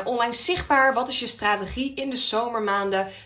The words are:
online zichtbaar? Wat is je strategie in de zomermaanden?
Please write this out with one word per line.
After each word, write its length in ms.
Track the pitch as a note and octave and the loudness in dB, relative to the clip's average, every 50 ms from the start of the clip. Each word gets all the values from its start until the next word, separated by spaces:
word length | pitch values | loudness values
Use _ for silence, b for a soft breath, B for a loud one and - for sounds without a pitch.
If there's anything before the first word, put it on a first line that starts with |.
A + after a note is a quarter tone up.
| F#3 | 0
online 300 | - B3 A#3+ A#3 A#3 A#3+ | -2 0 0 0 0 0
zichtbaar? 600 | - - - F4+ F4+ - - D4 C4+ C4+ C4+ A#3 | -2 -2 0 -2 -2 0 2 4 6 6 6 4
Wat 140 | A#3 C4 C4+ | 2 0 -2
is 120 | B3+ - | -2 -4
je 60 | B3 | -4
strategie 680 | A3 - - G#3+ G#3 G#3 G3 G3 F3+ - A#3+ C4+ C#4 C4+ | -4 -6 -2 0 0 2 2 0 -4 -4 -4 -4 -4 -4
in 160 | - C4+ C#4 | -6 -6 -4
de 60 | B3+ | -2
zomermaanden? 920 | - - - A3 A3 A#3 A#3+ A#3 A3 G#3+ G3+ G3 G3+ G3 G3 G3 F#3+ F#3+ F#3+ B B B | -2 -2 0 0 0 0 0 -2 -2 0 0 0 0 0 0 0 0 0 -2 B B B